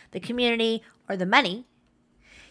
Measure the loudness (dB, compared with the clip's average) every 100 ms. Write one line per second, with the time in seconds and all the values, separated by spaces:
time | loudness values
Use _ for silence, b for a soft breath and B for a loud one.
0 | b -12 -6 0 0 2 0 -2 b b
1 | -8 -4 2 4 2 -4 -12 _ _ _
2 | _ _ b b b